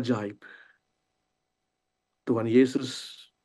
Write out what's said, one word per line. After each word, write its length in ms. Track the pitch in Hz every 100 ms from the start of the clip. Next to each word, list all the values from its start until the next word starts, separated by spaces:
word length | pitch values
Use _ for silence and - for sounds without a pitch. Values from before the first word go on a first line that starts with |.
ajaib, 400 | 120 117 104 104 - - - _ _ _ _ _ _ _ _ _ _ _ _ _ _ _
Tuhan 240 | - 113 113
Yesus, 680 | 120 131 135 127 - - - - _